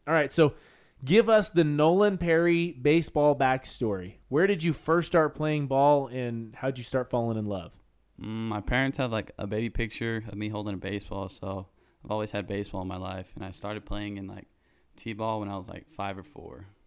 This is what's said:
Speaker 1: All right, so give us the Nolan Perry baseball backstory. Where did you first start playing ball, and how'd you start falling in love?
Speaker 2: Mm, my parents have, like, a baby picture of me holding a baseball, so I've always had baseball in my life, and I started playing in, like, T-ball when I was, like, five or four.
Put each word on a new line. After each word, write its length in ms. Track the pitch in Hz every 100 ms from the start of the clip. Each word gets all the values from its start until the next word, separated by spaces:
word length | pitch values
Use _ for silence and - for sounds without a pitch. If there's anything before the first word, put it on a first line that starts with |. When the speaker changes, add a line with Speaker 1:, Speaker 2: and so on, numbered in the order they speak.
| -
Speaker 1:
All 60 |
right, 180 | 160 139
so 220 | - 151 - - _ _ _
give 240 | 127 202 226
us 220 | 214 196
the 120 | 170
Nolan 540 | 151 147 156 185 208 185
Perry 540 | 170 165 170 170 175
baseball 640 | 127 139 170 160 151 147 135
backstory. 800 | 131 131 - - 113 95 90 - -
Where 180 | 139 196
did 160 | 190
you 100 | 165
first 360 | 143 - 170 165
start 260 | 175 151
playing 320 | - 151 151 139
ball, 420 | 135 143 147 131
and 480 | 127 120 117 113 113
how'd 220 | 135 127
you 60 |
start 260 | 117 131 123
falling 260 | 123 117 110
in 100 | 104
love? 320 | 98 85 - _ _ _ -
Speaker 2:
Mm, 280 | 104 110 113
my 120 | 107
parents 380 | - 127 135 139
have, 120 | 127
like, 220 | 113 - -
a 80 | 101
baby 240 | 107 117
picture 520 | 113 113 - 117 113 110
of 80 | 101
me 120 | 107
holding 260 | 104 104
a 20 | 95
baseball, 520 | 95 101 - 98 95
so 380 | - 98 98 92 _ _ _
I've 60 | -
always 200 | 107 107
had 160 | 101 104
baseball 360 | 101 101 95
in 40 | 92
my 120 | 92
life, 340 | 92 92 95
and 100 | -
I 60 | 95
started 340 | - 101 107
playing 340 | 101 104 104 101
in, 100 | 98
like, 180 | 98 - _ _ _ _ -
T-ball 440 | 117 107 110 110
when 80 | 104
I 80 | 98
was, 100 | 92
like, 220 | 90 -
five 280 | - 98 95
or 40 |
four. 440 | 90 - 85 - 98 _